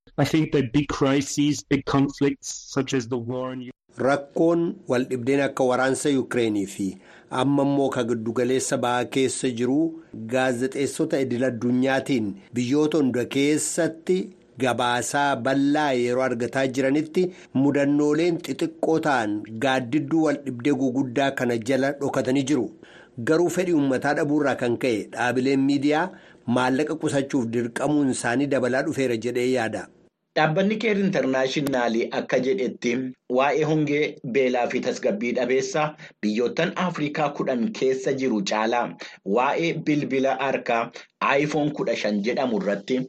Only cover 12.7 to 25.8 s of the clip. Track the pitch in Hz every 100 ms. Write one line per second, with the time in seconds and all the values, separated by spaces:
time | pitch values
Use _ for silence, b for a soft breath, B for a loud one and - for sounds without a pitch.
12.7 | 147 151 160 135 120 117 139 143 151 -
13.7 | - 160 160 - 185 214 - _ - 127
14.7 | 117 123 123 120 143 143 127 120 139 139
15.7 | 151 147 127 120 123 131 120 117 135 135
16.7 | 123 135 147 151 185 180 B B 127 143
17.7 | 139 139 147 147 151 175 165 - 135 165
18.7 | - - 160 156 131 107 104 107 113 131
19.7 | 131 120 151 135 160 156 143 131 120 135
20.7 | 131 135 123 131 117 139 139 123 117 110
21.7 | 135 135 143 139 135 127 139 131 143 101
22.7 | - B B B - 117 160 175 - 185
23.7 | 165 139 127 143 147 151 151 139 120 123
24.7 | 117 135 110 90 - 120 127 127 139 135
25.7 | 143